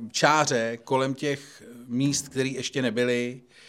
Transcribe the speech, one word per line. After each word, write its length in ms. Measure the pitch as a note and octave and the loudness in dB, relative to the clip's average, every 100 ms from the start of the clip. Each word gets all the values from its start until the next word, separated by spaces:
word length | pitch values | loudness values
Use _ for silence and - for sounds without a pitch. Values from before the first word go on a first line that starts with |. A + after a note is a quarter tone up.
| A2+ | -4
čáře 680 | - D3 D#3 C#3+ B2+ A2+ A#2 | 2 4 4 4 2 0 -4
kolem 300 | - C3 C3+ | -2 0 0
těch 500 | C3+ D3 C#3+ - - A2+ A#2+ B2 | -2 -2 -4 -8 -20 -20 -16 -6
míst, 420 | A#2+ C#3+ C#3 - | 0 2 0 -4
který 240 | C3 C3 | -2 -2
ještě 280 | B2+ B2 C#3 | -2 -4 -2
nebyly 600 | B2+ A2 B2 A#2+ A#2+ B2 - - | 0 2 2 2 -2 -8 -18 -20